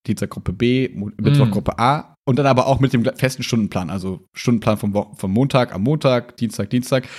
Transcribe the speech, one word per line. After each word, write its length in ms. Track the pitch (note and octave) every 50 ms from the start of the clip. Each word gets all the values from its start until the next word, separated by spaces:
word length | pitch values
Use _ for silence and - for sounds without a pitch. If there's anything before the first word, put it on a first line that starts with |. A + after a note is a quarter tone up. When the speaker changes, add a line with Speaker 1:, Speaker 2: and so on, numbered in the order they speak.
| _
Speaker 1:
Dienstag 240 | - G#2 - G#2 -
Gruppe 220 | - G2 - -
B, 360 | F#2 G2+ A#2+ A#2+ B2+ C3 C3 - -
Mo-, 160 | - G2+ G#2 - -
Mittwoch 260 | G#2+ - C#3+ C#3+ C3
Speaker 2:
Mhm. 40 | A2
Speaker 1:
Gruppe 280 | F#2+ G2+ - - - -
A. 340 | A#2 C3 D3 D#3+ - - _ _ _
und 100 | C#3 B2+ C#3
dann 80 | C#3
aber 200 | C3+ B2+ B2+ -
auch 140 | C3+ C3+ B2+
mit 120 | C3+ B2+
dem 100 | C3+ A#2
gl-, 140 | A2 - -
festen 260 | - C3 C3 C3+ -
Stundenplan, 480 | A#2+ - C3 A2+ G#2 F#2 - F#2+ F2+ D#2
also 340 | F#2+ F#2+ F#2 F#2+ F#2 D#2+ - _ _
Stundenplan 440 | - - B2+ A#2+ G#2+ - A#2 G#2+ -
vom 160 | - G#2 G2
Wo-, 180 | G2+ G2 - -
vom 160 | - - F#2+
Montag 420 | G2 A#2 C#3 C#3 - B2+ B2 - -
am 80 | F#2
Montag, 540 | G2+ C3 D#3 D3+ - C3+ B2 A#2+ - - - -
Dienstag, 320 | A#2 G#2+ - - G2+ -
Dienstag. 360 | B2+ B2 B2 - C3+ B2+ B2 - -